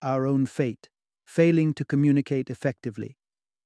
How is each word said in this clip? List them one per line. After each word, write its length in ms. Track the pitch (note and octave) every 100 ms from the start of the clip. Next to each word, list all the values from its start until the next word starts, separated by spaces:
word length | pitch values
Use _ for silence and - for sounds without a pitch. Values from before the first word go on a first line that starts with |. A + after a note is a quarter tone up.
our 240 | C3+ C3 C3+
own 220 | C#3 C3+
fate, 420 | - B2+ A2 - _ _ _ _
failing 480 | - E3+ E3 D#3 -
to 100 | D3+
communicate 640 | C#3+ C#3+ C#3+ C3+ C3+ C3
effectively. 680 | B2+ C#3 - A#2+ G#2+ A2 - _ _ _ _